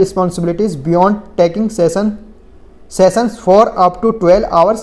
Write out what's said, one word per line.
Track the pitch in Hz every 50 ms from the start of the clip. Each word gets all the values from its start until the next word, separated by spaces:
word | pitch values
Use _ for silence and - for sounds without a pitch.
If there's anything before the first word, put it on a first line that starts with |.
| 190
responsibilities | 190 - 190 185 175 175 180 170 170 170 185 214 208 165 139 131 165
beyond | 170 175 185 202 208 208 - - - -
taking | 170 170 170 208 220 208 - -
session, | 170 165 - 190 208 214 208 - - - - - - - - - - - - - - - - -
sessions | 185 185 185 220 240 226 214 - - 180
for | 190 208 233 226 - -
up | 180 180 180 - -
to | 226 220 226 180
twelve | 170 180 214 220 - 175
hours | 170 165 202 220 214